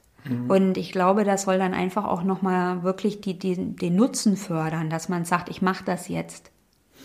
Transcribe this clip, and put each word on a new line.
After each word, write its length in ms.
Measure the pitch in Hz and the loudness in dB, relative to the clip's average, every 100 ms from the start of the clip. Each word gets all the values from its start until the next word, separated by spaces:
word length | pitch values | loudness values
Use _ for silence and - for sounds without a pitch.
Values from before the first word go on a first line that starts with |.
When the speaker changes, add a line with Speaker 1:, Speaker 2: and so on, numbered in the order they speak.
| _ _ | _ _
Speaker 1:
Mhm. 280 | 139 123 123 | -6 -4 2
Speaker 2:
Und 260 | 190 190 185 | 4 4 2
ich 140 | 175 | -2
glaube, 320 | 190 180 202 | 2 4 4
das 200 | 202 196 | 4 2
soll 140 | 196 185 | 2 2
dann 160 | 185 | 2
einfach 320 | 185 185 214 202 | 0 -2 -2 -2
auch 180 | 175 | 0
noch 180 | 185 185 | 0 0
mal 400 | 190 185 180 180 | 2 2 0 0
wirklich 380 | 180 190 208 208 | -2 0 -2 -2
die, 180 | 196 175 | -6 -4
die, 160 | 190 180 | -2 -2
den 400 | 180 - 180 180 | -4 -2 2 4
Nutzen 420 | 269 - 214 185 | 4 4 2 2
fördern, 540 | - 165 160 160 156 | -2 -2 -2 -2 -2
dass 180 | 160 - | -4 -2
man 160 | 175 170 | -4 0
sagt, 240 | 175 - | -2 -2
„Ich 140 | - | -2
mach 180 | 185 185 | 0 0
das 260 | - 175 - | -4 -4 -4
jetzt“, 440 | 170 170 - - _ _ _ _ - | -6 -6 -12 -20 _ _ _ _ -10